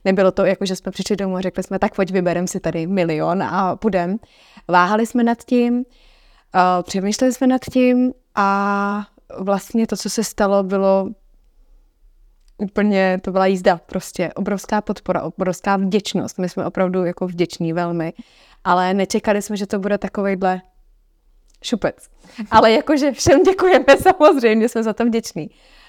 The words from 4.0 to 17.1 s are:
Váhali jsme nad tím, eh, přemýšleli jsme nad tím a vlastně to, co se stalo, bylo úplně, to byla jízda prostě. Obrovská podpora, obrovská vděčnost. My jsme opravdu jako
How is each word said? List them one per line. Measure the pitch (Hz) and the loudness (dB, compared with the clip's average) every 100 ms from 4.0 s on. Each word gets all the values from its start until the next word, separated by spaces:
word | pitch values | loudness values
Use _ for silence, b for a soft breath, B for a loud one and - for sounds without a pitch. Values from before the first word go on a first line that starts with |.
| 175 214 B B B B - | -2 -6 B B B B 0
Váhali | 175 180 214 233 | 2 4 2 0
jsme | 247 | 0
nad | 233 233 | 0 0
tím, | - 247 240 240 254 b b b b b b 185 | 0 0 2 -2 -6 b b b b b b 2
eh, | 180 180 | 2 2
přemýšleli | 175 196 196 214 254 | -2 -4 -4 0 0
jsme | 240 254 | 2 0
nad | 254 - | 0 -2
tím | 262 254 247 254 - _ - | 0 2 2 0 -4 _ -2
a | 196 196 202 202 202 202 202 _ _ - | 0 0 -2 -2 -2 -6 -10 _ _ -8
vlastně | 190 196 - 226 226 | -4 -2 -2 -2 -2
to, | 214 | -4
co | 202 | -6
se | - | -4
stalo, | 208 - 202 202 | -6 -2 0 0
bylo | 190 196 196 196 196 220 _ _ _ _ _ - _ _ _ _ _ _ _ - | 0 0 2 2 -2 -10 _ _ _ _ _ -20 _ _ _ _ _ _ _ -10
úplně, | 202 - 208 196 190 185 | -6 0 2 2 2 0
to | 196 | -2
byla | 185 190 | 0 2
jízda | 185 180 170 - | 2 2 0 -4
prostě. | 185 - - 165 - | -10 -8 -6 -6 -4
Obrovská | 196 196 - 214 | -6 -6 -4 -4
podpora, | - 202 - 180 | -4 -8 -4 -4
obrovská | 160 - 185 175 202 196 | -4 -4 -4 -4 -2 -2
vděčnost. | 190 208 - 190 - - | 0 -2 -2 -4 -6 -6
My | 180 | -6
jsme | - 175 | -4 -6
opravdu | - 185 185 | -2 -2 -2
jako | 175 | -4